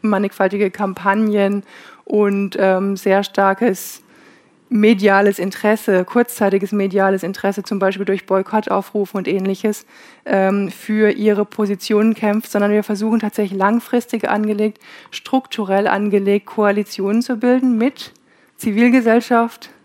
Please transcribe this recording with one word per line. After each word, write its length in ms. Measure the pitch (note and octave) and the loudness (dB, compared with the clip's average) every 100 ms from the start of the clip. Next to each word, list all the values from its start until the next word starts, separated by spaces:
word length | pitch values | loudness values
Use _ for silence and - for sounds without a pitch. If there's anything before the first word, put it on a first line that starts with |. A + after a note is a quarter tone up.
mannigfaltige 680 | A3 G3+ G#3 - F#3+ G3+ G3+ | 0 0 -2 0 0 2 -2
Kampagnen 920 | - G3+ F#3 F#3+ G3+ A3 G#3 G3 G3+ - - - - | -2 -6 -2 0 2 2 2 0 0 -6 -20 -20 -20
und, 520 | - G#3 G3+ G3 G3 - | -2 2 2 0 -2 0
ähm, 380 | F#3+ F#3 G3 F#3+ | 2 2 0 -2
sehr 280 | - G3 | 0 0
starkes 760 | G3+ - G3 F#3+ A#3 F#3+ - - _ - - _ _ _ _ | 0 0 2 2 0 0 -6 -16 _ -20 -20 _ _ _ _
mediales 720 | A#3 G#3+ G#3+ G3+ G3 G3+ G3+ | 2 4 4 4 4 2 0
Interesse, 680 | F#3+ - G#3+ G#3+ - F#3 | -4 -2 0 0 2 0
kurzzeitiges 680 | F#3 A#3+ A#3+ - G3+ G3 F#3+ | 0 0 -2 0 0 0 -2
mediales 520 | G#3 G3 G3 F#3+ F#3+ | -2 -2 0 0 0
Interesse, 380 | F3 G3 G3 G3+ | -4 -4 -4 -4
zum 160 | F#3+ G3+ | -6 -2
Beispiel 260 | F#3+ G3 | -2 -2
durch 220 | F#3+ F#3+ - | -4 -4 -2
Boykottaufrufe 920 | F#3+ F#3+ G#3+ - F#3+ G3 G#3+ G3 G3+ | -2 0 -4 -2 -4 -4 -6 -4 -4
und 100 | - | -4
Ähnliches, 600 | F#3+ F#3+ G3 G#3+ G#3 - - - - | -4 -4 -2 -4 -6 -12 -20 -20 -20
ähm, 460 | - G3 F#3+ G3+ G3 | -4 0 2 0 -4
für 400 | - - G#3+ G#3+ | -8 -6 0 2
ihre 340 | - G#3 G#3 | 2 0 0
Positionen 720 | G#3 - G#3 G3+ - G#3+ A3 | -2 -4 -4 -4 -2 2 2
kämpft, 360 | A3 G#3+ G#3 - | 0 0 -2 -2
sondern 200 | G#3 G3+ | -2 0
wir 140 | G#3 | 0
versuchen 340 | G#3 G#3 A3 A3+ | -2 -4 -2 -2
tatsächlich 400 | G#3+ - G3+ G3 | -2 -4 -4 0
langfristig 680 | G3 A#3 - B3 - A3 - | 2 2 0 -4 -2 -6 -2
angelegt, 520 | G#3 G#3+ G#3 G#3+ - - - - | -2 -2 0 -2 -4 -20 -20 -18
strukturell 760 | - - C4 - - G3 G3 G3+ | -18 -2 -4 -2 -8 -2 0 2
angelegt, 580 | G3 G#3 G3 G3 G3+ - | 0 0 0 2 -2 -2
Koalitionen 760 | - G#3 G3+ G3+ - G3 A3 | 0 0 0 -4 -6 -2 -2
zu 140 | A#3+ A#3+ | -2 -2
bilden 420 | B3 B3+ B3+ A3+ | 0 2 2 0
mit 340 | B3 - - _ _ _ _ _ | -2 -4 -20 _ _ _ _ _
Zivilgesellschaft 1120 | - G3+ A#3+ B3+ A3+ A3+ A#3 A#3 A#3 - - - | -4 2 4 4 4 2 2 0 0 -6 -20 -20